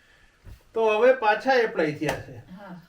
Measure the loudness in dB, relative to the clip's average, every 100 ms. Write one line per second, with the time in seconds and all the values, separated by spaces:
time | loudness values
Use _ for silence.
0 | _ _ _ _ -20 -20 _ -2 0 4
1 | 4 4 2 0 2 2 0 -2 -2 -2
2 | -4 -6 -8 -18 -20 -20 -18 -20